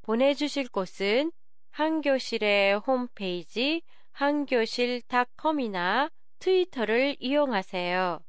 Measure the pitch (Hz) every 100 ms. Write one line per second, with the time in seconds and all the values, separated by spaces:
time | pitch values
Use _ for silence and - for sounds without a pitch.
0 | - 220 269 277 294 285 254 - 185 -
1 | 196 220 311 - - - - - 311 320
2 | 294 262 - 226 214 202 196 202 208 262
3 | 247 - 196 180 165 - 262 330 - -
4 | - - 285 294 285 254 220 - 240 247
5 | - 247 247 - 311 311 240 190 180 214
6 | 302 - - - - 370 359 269 208 226
7 | 277 277 254 285 294 220 190 185 180 180
8 | 185 160